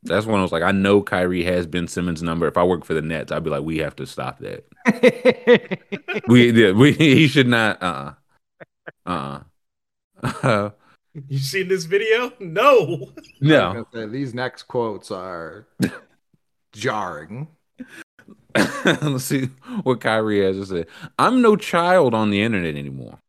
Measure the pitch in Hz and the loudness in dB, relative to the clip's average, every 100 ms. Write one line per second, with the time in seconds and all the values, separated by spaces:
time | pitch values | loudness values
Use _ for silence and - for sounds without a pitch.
0 | - 95 110 104 92 82 87 98 98 101 | -2 -2 0 -2 0 0 0 0 4 2
1 | 101 95 90 90 85 90 85 87 87 - | 2 -2 0 -2 0 -2 -2 -6 -6 -4
2 | 87 78 82 85 82 - 90 87 - 80 | -4 -4 -4 -2 0 2 0 0 -2 -4
3 | 78 80 - 76 80 73 76 78 76 - | -4 -8 -6 -6 -4 -6 -4 -4 -6 -8
4 | 71 - 65 - - - _ _ 247 240 | -14 -10 -10 -10 -14 -14 _ _ -4 2
5 | 247 - 254 247 - 240 - 185 _ 202 | 2 4 0 0 4 2 2 -12 _ -16
6 | - 220 - 120 120 113 107 101 143 - | -10 -10 4 6 6 6 6 6 4 6
7 | 160 135 156 139 123 120 110 - 90 69 | 4 6 4 4 2 2 0 -2 -6 -6
8 | 71 71 _ _ _ _ - _ - _ | -10 -16 _ _ _ _ -20 _ -20 _
9 | - 87 69 69 - _ _ _ _ _ | -8 -8 -8 -14 -18 _ _ _ _ _
10 | _ _ 127 - 131 107 104 _ _ _ | _ _ -8 -4 0 0 -2 _ _ _
11 | _ 151 139 139 135 190 180 185 160 202 | _ -20 -8 -6 -4 -4 -2 -4 -2 -2
12 | 220 226 247 - 180 160 269 254 160 156 | 2 0 0 -8 -8 2 4 4 2 -6
13 | 131 - - _ 139 147 90 101 110 117 | -10 -18 -20 _ 4 4 4 -4 -10 -12
14 | 107 123 139 120 127 - - 127 113 98 | -10 -8 -8 -6 -8 -10 -8 -4 -4 -6
15 | - 98 92 87 82 95 117 _ 110 - | -12 -12 -10 -12 -14 -16 -20 _ -4 -4
16 | _ _ _ _ _ _ _ 104 120 107 | _ _ _ _ _ _ _ -8 -6 -4
17 | 92 76 78 110 156 _ _ _ 254 - | -8 -10 -14 -14 -16 _ _ _ -20 -20
18 | - _ _ - _ - 95 - 190 151 | -20 _ _ -20 _ -2 -2 0 -2 0
19 | 151 131 - 139 131 - - 240 131 120 | -2 -4 -4 -4 -4 -10 -12 -6 -2 -2
20 | 120 110 110 101 95 95 98 90 82 - | 0 0 0 0 0 -2 -6 -8 -8 -14
21 | - - 156 254 233 214 - 175 170 185 | -14 0 2 4 4 2 0 -2 2 4
22 | 135 110 107 101 110 104 85 73 71 67 | 4 2 0 0 0 -2 -4 -6 -10 -12
23 | 60 - | -16 -20